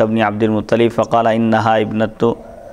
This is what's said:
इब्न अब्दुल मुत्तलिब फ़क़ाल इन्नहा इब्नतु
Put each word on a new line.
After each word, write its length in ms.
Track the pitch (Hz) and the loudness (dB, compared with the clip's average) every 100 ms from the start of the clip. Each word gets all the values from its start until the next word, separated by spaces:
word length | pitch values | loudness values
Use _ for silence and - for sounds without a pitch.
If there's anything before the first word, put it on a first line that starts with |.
इब्न 200 | 110 113 | 0 2
अब्दुल 280 | 104 104 110 | 0 0 0
मुत्तलिब 400 | 107 - 113 117 | 0 0 2 2
फ़क़ाल 340 | 113 107 117 113 | 0 0 2 2
इन्नहा 480 | 110 113 110 110 110 | 2 2 2 2 2
इब्नतु 580 | 107 107 107 - 117 - - - - | 0 -2 -4 0 -2 -2 -10 -20 -20